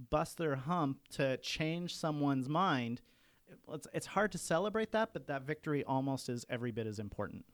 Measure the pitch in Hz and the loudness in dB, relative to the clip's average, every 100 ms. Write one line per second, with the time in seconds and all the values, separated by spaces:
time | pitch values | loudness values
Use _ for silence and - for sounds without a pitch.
0 | 123 151 165 - 160 135 131 175 143 139 | -2 0 0 0 0 0 0 2 2 -2
1 | - - 139 127 - - 160 170 175 - | -8 0 0 0 -2 -2 -2 -2 -4 -2
2 | 160 147 143 135 127 156 190 139 117 120 | -2 2 2 2 2 4 4 4 0 -4
3 | - _ _ _ - - - 156 - 160 | -8 _ _ _ -20 -20 -12 -10 -6 -6
4 | - 196 208 175 - 165 208 214 220 214 | -2 2 2 0 0 2 2 0 0 0
5 | 220 160 139 139 131 151 - 143 - 135 | 0 -4 -4 -4 -2 -4 0 0 2 2
6 | 135 131 - 120 - 120 120 113 110 104 | 2 0 -2 -4 -2 -2 -2 -2 -2 -2
7 | 104 - 101 - - | -6 -4 -4 -6 -14